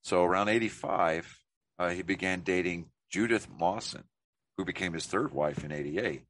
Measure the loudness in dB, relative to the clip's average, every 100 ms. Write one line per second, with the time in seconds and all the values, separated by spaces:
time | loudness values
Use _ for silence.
0 | 2 4 6 4 4 2 0 -4 -2 2
1 | 2 2 -4 -20 _ _ _ -2 -2 -2
2 | -2 -2 0 0 2 2 2 -4 -10 _
3 | _ -2 2 2 -2 -2 0 0 -6 -12
4 | -18 _ _ _ _ -6 -4 -2 -4 -4
5 | -2 -2 -2 0 -2 -2 -6 -6 -4 -2
6 | -2 -4